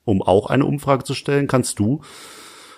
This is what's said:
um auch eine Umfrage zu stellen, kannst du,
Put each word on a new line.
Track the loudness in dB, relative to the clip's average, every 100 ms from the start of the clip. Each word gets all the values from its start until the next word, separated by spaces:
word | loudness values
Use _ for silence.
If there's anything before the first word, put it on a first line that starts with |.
um | -2 0
auch | 4 2 4
eine | 0 0
Umfrage | -2 0 -2
zu | -2
stellen, | -8 -2 -2 0
kannst | 0 -2 -2
du, | -2 -2 -8 -20 -20 -20 -20 -20 -20